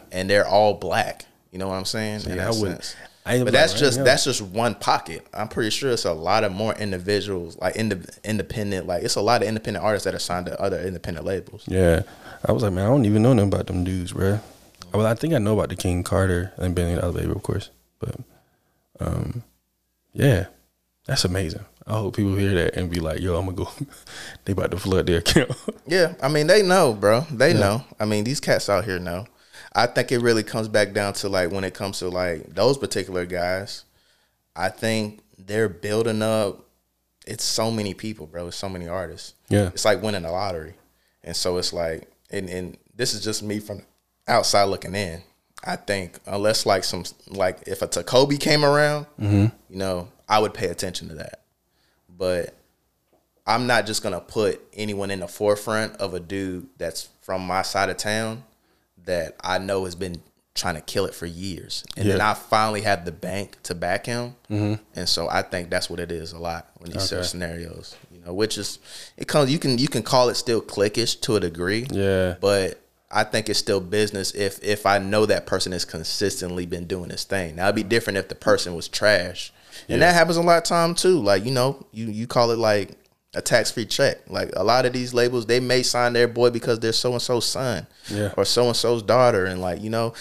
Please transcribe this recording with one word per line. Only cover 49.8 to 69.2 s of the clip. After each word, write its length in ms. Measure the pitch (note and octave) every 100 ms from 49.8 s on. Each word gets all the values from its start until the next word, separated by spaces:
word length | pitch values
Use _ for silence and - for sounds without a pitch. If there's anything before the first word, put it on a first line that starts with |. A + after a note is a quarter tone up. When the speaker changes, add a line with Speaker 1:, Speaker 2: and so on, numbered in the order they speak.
| F#2+ F2+ F2+ _ -
Speaker 1:
I 100 | G#2+
would 160 | A2
pay 140 | - F#2+
attention 400 | F2 F#2+ F2 E2+
to 60 | D#2
that. 260 | - - _ _ _ _ _ _ _
But 440 | F2+ F#2 F2+ E2 - _ _ _ _ _ _ _ _ -
I'm 200 | A2+ B2
not 180 | A#2+ G#2
just 180 | G#2+
gonna 180 | G#2+ F2
put 400 | - A#2 G#2 - -
anyone 380 | - G#2+ G2+ G2
in 80 | G2
the 60 | F2+
forefront 680 | - G#2 G#2 - A2 A2 -
of 160 | G2
a 60 | F2+
dude 480 | E2+ G2 F#2+ F2+ E2+ -
that's 320 | E2+ E2 - _
from 240 | - F#2+ F#2
my 160 | F#2
side 260 | F#2 G2 F#2+
of 80 | F2
town 460 | G#2 G#2+ A2+ A2+ - _ _ _ _ _ F2
that 300 | F2+ D#2+ -
I 160 | F2+ F#2
know 280 | F#2+ G2 F#2+
has 100 | F2
been 260 | F#2 E2+ - _ _
trying 220 | - F#2+ D#2+
to 60 |
kill 240 | - - F#2+
it 100 | -
for 100 | E2+
years. 580 | E2+ G2 D#2+ - - - -
And 100 | G#2
then 80 | G2
Speaker 2:
Yeah. 140 | G#2+
Speaker 1:
I 20 |
finally 480 | G#2 - A2 A2 G#2+
have 240 | G2 G2 E2+
the 60 |
bank 460 | E2 F2+ F#2+ G2 -
to 100 | -
back 320 | F2 F2 F#2+ -
him. 300 | A#2+ A#2+ C3 -
Speaker 2:
Mm-hmm. 240 | G#2 G#2 G#2+ _ -
Speaker 1:
And 140 | F2+
so 200 | - E2+
I 120 | F2+
think 280 | G2 F#2 F2
that's 200 | F2+ -
what 100 | F2
it 120 | E2+
is 220 | E2+ D#2+
a 40 | E2
lot 300 | E2+ E2+ - _
in 80 | E2+
these 120 | F2
certain 160 | F#2+ E2+
Speaker 2:
Okay. 80 | F2+
Speaker 1:
scenarios, 680 | F2 F2 E2 E2+ E2 E2+ - -
you 80 | F2
know, 140 | F2
which 240 | F#2 A2 -
is, 220 | G2 - - - -
it 100 | -